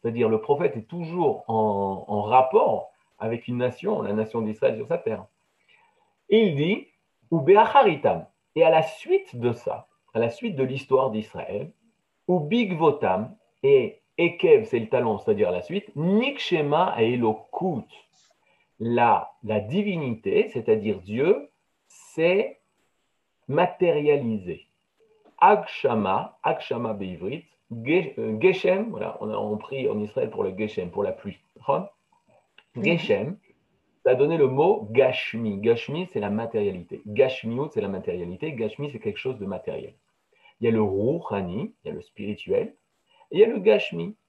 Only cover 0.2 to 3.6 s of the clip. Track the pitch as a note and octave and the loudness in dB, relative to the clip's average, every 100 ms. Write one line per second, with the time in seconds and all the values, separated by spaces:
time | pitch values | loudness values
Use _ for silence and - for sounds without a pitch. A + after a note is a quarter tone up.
0.2 | A2 G#2+ - - E3+ A#2 - F3 D#3+ F3 | 0 0 0 0 0 -4 -10 -10 -8 -2
1.2 | D3+ G#2 - A2 G#2+ G2+ G2 F#2+ - G#2 | 0 -2 -2 0 0 0 -4 -6 -4 -4
2.2 | G#2 B2+ C3 G#3+ C4+ A2 - _ _ _ | 2 4 4 4 2 0 -6 _ _ _
3.2 | A2 A#2+ - B2 | -6 -6 -6 -4